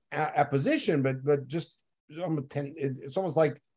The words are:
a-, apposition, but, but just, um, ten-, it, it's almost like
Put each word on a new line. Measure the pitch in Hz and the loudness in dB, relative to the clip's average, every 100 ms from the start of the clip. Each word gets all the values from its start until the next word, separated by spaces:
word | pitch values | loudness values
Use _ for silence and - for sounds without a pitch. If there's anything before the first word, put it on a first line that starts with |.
| - | -10
a-, | 147 151 151 | -4 -2 2
apposition, | 139 139 170 311 - 151 | 2 2 2 2 2 2
but, | 135 131 135 | 2 0 2
but | 143 127 | 0 0
just, | 165 160 _ _ _ _ 151 | -6 -6 _ _ _ _ -10
um, | 180 156 135 | -4 -4 -4
ten-, | 143 143 160 | -6 -6 -4
it, | 139 131 | -6 -6
it's | 139 190 | -6 -4
almost | 185 147 | 0 2
like | 151 - _ | 2 2 _